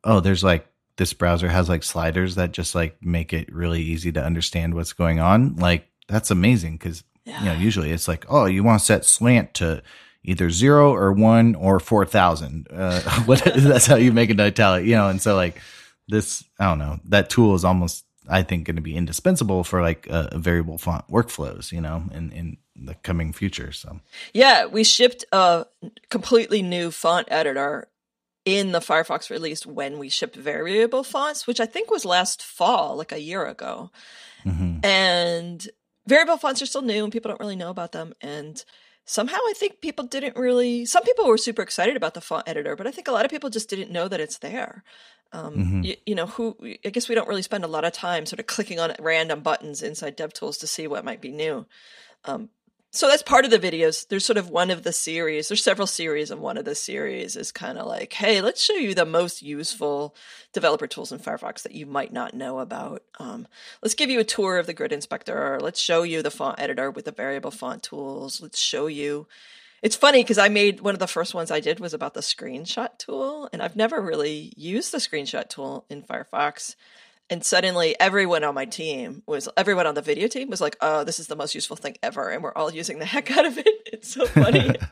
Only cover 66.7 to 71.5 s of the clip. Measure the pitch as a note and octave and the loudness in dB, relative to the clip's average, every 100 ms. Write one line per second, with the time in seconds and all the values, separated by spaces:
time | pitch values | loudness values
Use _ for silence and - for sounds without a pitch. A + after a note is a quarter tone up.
66.7 | B2 C3+ C#3+ D3 - B2 C#3 C#3+ - B2+ | -4 -6 -8 -14 -10 -8 -6 -8 -10 -12
67.7 | B2 - D3 C3+ C#3 C3+ - E3 - - | -10 -12 -12 -12 -12 -12 -12 -10 -6 -4
68.7 | C#3 D3+ D3 D3 D3 D#3 _ - - _ | -2 -6 -6 -6 -8 -10 _ -20 -20 _
69.7 | _ A3 - C#4+ C#4 A#3 G#3 G3+ G#3 G3+ | _ -4 2 4 6 4 4 4 4 2
70.7 | G3 G3 G3 F3+ - F3 F3+ E3 | 0 -4 -4 -4 -4 -6 -6 -4